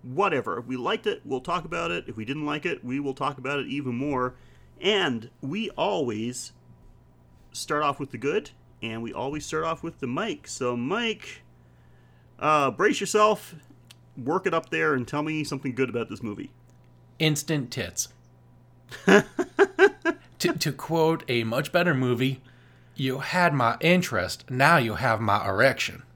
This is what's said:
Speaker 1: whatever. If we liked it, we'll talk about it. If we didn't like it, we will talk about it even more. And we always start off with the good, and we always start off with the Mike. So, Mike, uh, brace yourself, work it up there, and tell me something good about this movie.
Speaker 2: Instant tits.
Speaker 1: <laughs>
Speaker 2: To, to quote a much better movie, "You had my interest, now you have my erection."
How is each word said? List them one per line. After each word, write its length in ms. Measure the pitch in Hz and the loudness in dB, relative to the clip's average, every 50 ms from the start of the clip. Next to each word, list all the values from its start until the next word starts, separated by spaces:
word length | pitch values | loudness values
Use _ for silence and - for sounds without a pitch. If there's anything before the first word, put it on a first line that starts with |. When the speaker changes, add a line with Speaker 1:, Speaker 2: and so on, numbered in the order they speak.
| - 123 127 | -12 -6 0
Speaker 1:
whatever. 440 | 151 202 196 160 131 104 107 85 117 | 2 2 2 2 0 0 -2 -4 -4
If 60 | 120 | -4
we 120 | 120 131 | -6 -6
liked 300 | 123 120 170 214 220 - | -4 -2 -2 -2 0 -2
it, 140 | 214 - - - | -4 -4 -4 -6
we'll 160 | 139 139 127 | -4 -4 -4
talk 240 | 127 - 170 175 165 | -2 -2 -4 -4 -4
about 260 | 160 170 170 170 170 | -4 -6 -4 -4 -2
it. 140 | 175 175 - | -4 -4 -6
If 100 | - 104 | -8 -10
we 80 | 110 110 | -8 -6
didn't 200 | 110 143 156 151 | -6 -6 -4 -4
like 200 | 147 147 151 147 | -4 -4 -4 -4
it, 180 | 175 156 - - | -4 -6 -4 -6
we 160 | 123 127 139 | -6 -4 -4
will 140 | 143 139 131 | -4 -4 -4
talk 240 | - 143 139 143 | -2 -4 -4 -4
about 220 | 131 123 131 143 143 | -4 -6 -4 -4 -4
it 80 | 123 | -4
even 280 | - - 143 139 127 120 | -4 -6 -4 -4 -4 -4
more. 400 | 120 139 147 143 127 123 127 - - - - - - - - - - | -2 -2 -2 0 0 -2 -2 -4 -10 -20 -20 -20 -20 -20 -20 -20 -2
And 500 | - 190 214 196 185 147 127 226 - 117 _ _ | 0 0 2 2 2 0 -2 -4 -6 -12 _ _
we 280 | - 131 156 208 226 - | -10 -6 -6 -6 -6 -6
always 840 | - - 156 196 202 175 143 120 107 107 110 120 123 - - - - - _ - - - - - - - - _ _ _ _ _ - - - - | -2 -2 0 0 0 0 -2 -2 -2 -4 -4 -6 -6 -8 -12 -14 -18 -20 _ -20 -20 -20 -20 -20 -20 -20 -20 _ _ _ _ _ -20 -20 -20 -16
start 320 | - - - - 156 147 151 | -12 -12 -6 -2 -2 0 2
off 160 | 143 139 - | 0 0 -2
with 120 | 143 - | -6 -8
the 60 | - | -8
good, 340 | 113 110 143 165 214 - - - - - - - - | -4 -2 0 0 0 -2 -4 -20 -20 -20 -20 -16 -10
and 200 | - 113 113 113 | -8 -8 -6 -6
we 100 | 117 113 | -8 -8
always 340 | - 80 120 135 147 156 143 | -6 -6 -6 -4 -6 -6 -8
start 180 | - - 156 160 | -4 -4 -2 -2
off 200 | 165 165 - - | -2 -4 -4 -8
with 160 | 165 165 - | -10 -8 -6
the 80 | - | -6
Mike. 400 | 123 123 156 214 226 156 - - | -4 -2 -2 -2 -4 -4 -8 -10
So, 300 | - - - 131 123 123 | -14 -8 -2 -2 -2 0
Mike, 680 | 120 120 135 185 233 240 226 214 - - - - - - - - _ - - - _ - - - - - - - - - - - - | -2 -2 -2 -2 0 0 -2 -4 -4 -8 -16 -16 -18 -20 -20 -20 _ -20 -20 -20 _ -20 -20 -20 -20 -20 -20 -20 -20 -20 -20 -12 -4
uh, 320 | - 151 156 151 139 131 | 0 2 2 4 2 2
brace 280 | 107 - 185 208 - - | 0 2 2 2 2 0
yourself, 560 | 202 - - 208 214 214 214 - - - - 156 - - - - _ - - _ _ _ - | -4 0 2 4 4 4 4 0 -4 -16 -20 -20 -20 -20 -20 -20 _ -20 -20 _ _ _ -16
work 300 | - 117 131 165 185 185 | -8 -4 -2 -2 0 0
it 80 | 185 165 | 2 0
up 160 | 165 - - | 0 -2 -2
there, 240 | - 160 160 156 147 | -2 0 2 2 2
and 140 | 131 120 | 0 -2
tell 160 | - - 147 151 | -2 -4 -4 -2
me 200 | 156 156 156 147 | -2 -2 -2 -4
something 300 | - 151 135 139 139 117 | -4 -6 -4 -4 -6 0
good 160 | 117 131 123 | 0 0 0
about 200 | 104 120 113 - | 0 -4 -4 -4
this 140 | 107 - - | -8 -8 -8
movie. 280 | 110 104 - - - - _ _ _ _ - _ - - - - _ - - | -8 -8 -8 -10 -14 -16 _ _ _ _ -20 _ -20 -20 -20 -20 _ -4 0
Speaker 2:
Instant 520 | 160 156 151 - - - 160 147 123 - | 2 2 2 0 -2 -2 -2 -2 -2 -4
tits. 380 | - 131 95 87 - - - - - _ _ - _ _ _ _ - - _ _ - - _ - - - - | -6 -6 -6 -6 -6 -6 -8 -8 -8 _ _ -20 _ _ _ _ -20 -20 _ _ -20 -20 _ -20 -20 -2 4
Speaker 1:
<laughs> 180 | 196 190 208 - - - - 370 - - - 392 381 - - 370 403 - - - 320 320 - - - - - | 8 8 8 6 4 -4 -4 -6 -4 4 4 4 4 6 6 6 6 6 2 -4 -4 -4 -4 -12 -20 -8 -2
Speaker 2:
To, 140 | - 180 156 | 0 0 0
to 180 | 151 - 160 | 0 -2 -4
quote 520 | 135 - - - 160 165 160 160 165 156 - | -4 -6 -6 -2 2 4 4 4 2 0 -2
a 160 | - 123 117 113 | 0 0 0 0
much 260 | 110 117 131 143 - | 0 -2 -2 -2 0
better 240 | - 170 175 175 151 | 0 2 4 4 2
movie, 460 | 127 131 123 123 113 127 135 131 - - - - - - - - - - - - | 2 2 2 2 2 2 0 0 -4 -10 -20 -20 -20 -20 -20 -20 -20 -20 -20 -8
"You 260 | - 131 131 127 139 | -4 -4 -4 -4 -4
had 340 | 135 - - 180 175 170 147 | -6 -2 2 4 4 4 4
my 200 | 139 120 113 117 - | 4 2 2 2 2
interest, 720 | - 160 180 185 175 - 123 95 90 92 - - - - | 4 4 4 4 4 0 -2 -2 -2 -2 -6 -10 -10 -8
now 260 | 127 127 139 151 170 | 0 4 6 6 8
you 160 | 160 123 113 107 | 6 4 2 -2
have 260 | - 120 123 113 104 | 0 0 0 2 2
my 240 | 113 104 101 104 95 | 2 2 2 2 2
erection." 600 | 101 95 98 120 135 120 - - - 95 - - - - | 0 2 4 4 4 4 2 -4 -6 -6 -12 -18 -20 -20